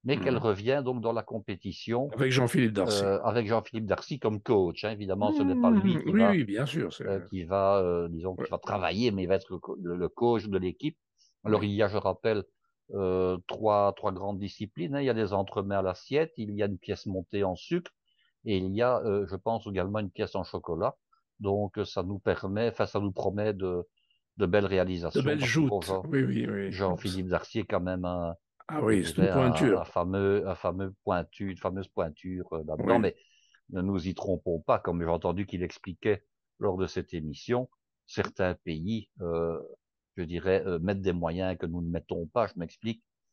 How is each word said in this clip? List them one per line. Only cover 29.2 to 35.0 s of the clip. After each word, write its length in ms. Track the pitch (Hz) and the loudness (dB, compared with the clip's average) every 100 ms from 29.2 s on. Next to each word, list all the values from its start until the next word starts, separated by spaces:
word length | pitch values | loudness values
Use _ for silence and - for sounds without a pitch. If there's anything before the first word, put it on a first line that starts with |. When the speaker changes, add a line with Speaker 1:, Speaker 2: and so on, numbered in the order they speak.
| - | 4
Speaker 1:
dirais, 40 | |
un, 200 | 90 131 | 6 4
Speaker 2:
pointure. 280 | 78 127 - | 6 4 4
Speaker 1:
un 60 | 82 | 2
fameux, 640 | 92 90 98 98 101 92 | -2 0 2 4 2 0
un 80 | 87 | -2
fameux 400 | 92 92 98 95 | -4 -4 -6 -6
pointu-, 480 | - 90 82 - 101 | -2 -2 -2 -8 -8
une 60 | 90 | -4
fameuse 300 | 95 92 92 | -4 -4 -6
pointure, 580 | - 82 73 92 90 90 | -4 -4 -6 -8 -8 -6
euh, 100 | 80 76 | -8 -6
là-dedans. 280 | 78 104 117 | -2 2 4
Speaker 2:
Oui. 60 | |
Speaker 1:
Mais 140 | 98 - _ _ _ _ _ | 4 -2 _ _ _ _ _
ne 120 | 92 | -2
nous 240 | 92 98 87 | 0 0 -2
y 80 | - | -4
trompons 440 | 95 90 - 82 | -2 -2 -2 -2
pas, 200 | - 110 | 0 0
comme 220 | - 85 | 0 -2